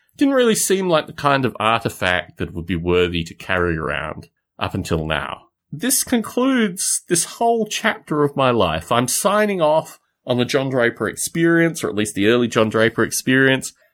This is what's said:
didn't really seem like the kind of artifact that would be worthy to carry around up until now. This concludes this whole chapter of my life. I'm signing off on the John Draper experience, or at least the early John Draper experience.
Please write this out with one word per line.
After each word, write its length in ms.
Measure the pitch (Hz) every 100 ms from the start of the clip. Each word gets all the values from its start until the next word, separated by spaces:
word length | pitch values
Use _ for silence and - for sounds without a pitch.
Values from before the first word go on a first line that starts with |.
| _ -
didn't 180 | 285
really 220 | 269 240 208
seem 340 | - 190 185
like 160 | 156 -
the 80 |
kind 320 | - 143 139 127
of 100 | -
artifact 800 | 110 113 120 - 92 90 - -
that 160 | 82
would 120 | 87 82
be 100 | 87
worthy 480 | 87 90 87 87 82
to 100 | -
carry 420 | - 92 87 80
around 520 | 69 73 78 - - _ _ -
up 160 | 92
until 320 | 98 90 82 78
now. 380 | 76 69 - _ _ _
This 320 | 147 240 -
concludes 1000 | - 233 220 - 262 254 214 180 - - -
this 180 | 175 -
whole 420 | - 233 233 214
chapter 560 | - 220 - - 151
of 120 | 143 143
my 140 | 131
life. 420 | 117 90 80 -
I'm 160 | 120 123
signing 540 | - 196 208 208 190
off 380 | 151 156 156 - _ _ -
on 120 | 123
the 80 | 123
John 240 | 139 135
Draper 380 | 131 117 117 104
experience, 800 | - - 170 165 165 165 - 98
or 40 |
at 60 | 101
least 180 | 104
the 140 | - 101
early 220 | 120 117
John 180 | 120 110
Draper 340 | 110 113 -
experience. 680 | 110 - - 131 135 131 - - _